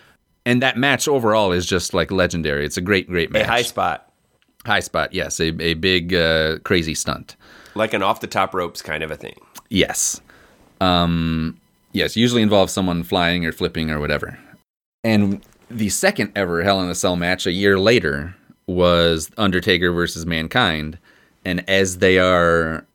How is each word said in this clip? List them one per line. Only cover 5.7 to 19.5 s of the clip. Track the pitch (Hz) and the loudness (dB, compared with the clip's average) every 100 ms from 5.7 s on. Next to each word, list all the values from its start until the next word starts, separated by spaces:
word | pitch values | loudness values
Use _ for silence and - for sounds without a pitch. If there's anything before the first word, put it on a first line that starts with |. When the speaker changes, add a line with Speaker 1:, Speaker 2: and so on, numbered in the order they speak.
| 80 | 0
Speaker 1:
big, | 90 92 85 | 0 0 0
uh, | 90 82 80 78 80 | 0 2 2 0 -2
crazy | - 92 80 | 0 0 0
stunt. | 76 - - - - - - - | -4 -6 -8 -10 -20 -20 -20 -12
Speaker 2:
Like | 104 107 | -4 -2
an | 107 | 0
off | 98 113 | 0 -2
the | 107 | -4
top | 104 95 | -2 -2
ropes | 92 87 - | -2 -6 -8
kind | - 78 | -8 -6
of | 78 | -6
a | 76 | -8
thing. | - - - - - | -14 -18 -20 -20 -4
Speaker 1:
Yes. | 95 - - - - - - - _ _ - | 0 0 0 -4 -6 -12 -20 -20 _ _ -2
Um, | 92 87 85 85 82 80 80 - _ _ _ | 2 2 2 0 0 -2 -4 -6 _ _ _
yes, | 101 76 107 | -4 -2 0
usually | 120 120 | 2 2
involves | 107 101 90 | 4 4 2
someone | - 92 85 | 0 -2 -2
flying | 82 92 85 87 82 | -2 0 2 0 -2
or | |
flipping | - 90 82 80 | -4 -4 -2 -4
or | 76 | -2
whatever. | 73 73 - - - - _ _ _ _ | -2 -4 -6 -12 -20 -20 _ _ _ _
And | 113 107 101 101 - _ - | 0 2 2 -2 -10 _ -14
the | 117 104 | -6 -4
second | - 190 202 104 101 | 0 0 0 -4 -2
ever | 90 85 | -2 0
Hell | 95 98 | 0 0
in | 90 | -2
a | 85 | -2
Cell | 92 90 | -2 0
match | 87 92 95 | 0 -2 -2
a | |
year | 90 101 98 | 2 4 4
later | 101 120 82 69 80 90 _ _ - | 4 4 2 -4 -6 -14 _ _ -6
was | 90 87 87 85 82 78 - | 2 4 6 4 2 -4 -2
Undertaker | 101 | 0